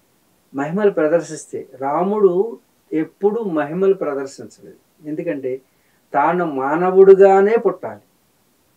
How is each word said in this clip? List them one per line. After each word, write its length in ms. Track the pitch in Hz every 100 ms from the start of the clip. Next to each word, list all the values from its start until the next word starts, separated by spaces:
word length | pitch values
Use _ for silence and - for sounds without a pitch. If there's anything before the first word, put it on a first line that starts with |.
| _ _ _ _ _ 135
మహిమలు 360 | 147 185 208
ప్రదర్శిస్తే, 800 | 170 156 165 156 156 - 117 - 127
రాముడు 800 | 139 151 190 208 196 175 226 233 _ _ -
ఎప్పుడు 460 | 156 156 - 202 226
మహిమలు 540 | 208 156 143 175 190
ప్రదర్శించలేదు. 1120 | 190 147 139 135 - 110 _ - - _ _ 151
ఎందుకంటే 540 | 156 170 143 131 135 _ _ _ _ _
తాను 320 | 143 151 175 170
మానవుడుగానే 1120 | 135 135 160 180 185 196 190 196 190 202 226
పుట్టాలి. 440 | 202 - 117 104 _ _ _ _ _ _ _